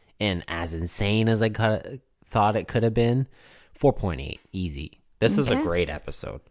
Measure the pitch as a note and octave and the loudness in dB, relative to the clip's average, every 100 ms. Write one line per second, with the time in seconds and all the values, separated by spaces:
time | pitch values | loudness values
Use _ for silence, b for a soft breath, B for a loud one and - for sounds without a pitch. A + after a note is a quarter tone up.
0 | _ - G#2 F2 - E2 E2+ E2 E2+ - | _ -4 -2 -2 -6 -6 -6 -4 -4 -2
1 | G2+ G#2+ A2+ A2 A2 G#2+ A2+ G#2+ - C3 | 2 4 4 2 2 2 0 0 -4 -16
2 | _ _ _ - G#2 G#2+ E2+ A#2+ A2+ A2+ | _ _ _ 2 2 2 -2 0 2 2
3 | A#2 B2 C3 b b b b - C#3 - | 2 2 0 b b b b 0 2 2
4 | F#2+ D#2+ C#2 - _ F#2+ F2+ C#2+ D#2+ _ | -4 -4 -8 -12 _ -6 -6 -6 -12 _
5 | _ - G#2+ G3+ B2+ F#3 F2+ F2 D#2 D2+ | _ 0 2 2 2 2 2 0 0 -4
6 | - - - - _ | -10 -10 -10 -14 _